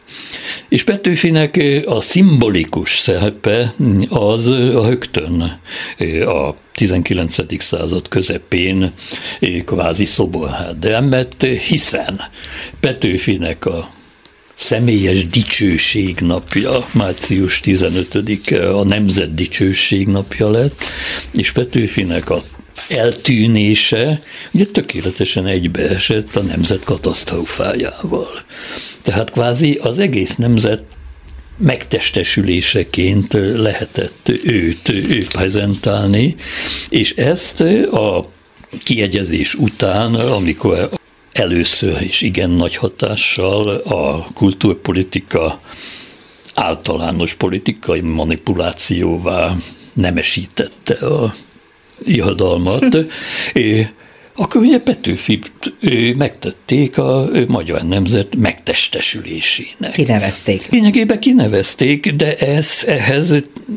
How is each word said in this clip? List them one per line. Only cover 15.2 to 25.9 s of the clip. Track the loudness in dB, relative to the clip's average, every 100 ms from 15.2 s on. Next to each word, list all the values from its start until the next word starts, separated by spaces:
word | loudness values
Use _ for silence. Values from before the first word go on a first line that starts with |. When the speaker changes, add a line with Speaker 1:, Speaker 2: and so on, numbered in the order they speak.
| 2
Speaker 1:
dicsőség | 0 0 2 2 2 0 0 -2 0
napja, | 0 0 -2 -2 0 -2 0
március | 0 0 -2 -2 0 2 0
tizenötödike | 2 2 2 0 -2 -2 -2 -4 0 0 2
a | 2
nemzet | 2 2 2 2 0
dicsőség | -2 -4 0 2 2 2 0 2
napja | 0 -2 0 2
lett, | 4 2 -2 -10 -8 -8 -8 -4
és | -2 -2
Petőfinek | -2 0 0 0 -2 -2 -2 -2
a | -4 -4 -18 -20 -18 -6
eltűnése | 0 0 0 0 2 4 4 4 4 2 2 2 0 -4 -18 -2
ugye | 0 2
tökéletesen | 0 -2 -4 -6 -2 -2 0 0
egybeesett | 0 0 0 -2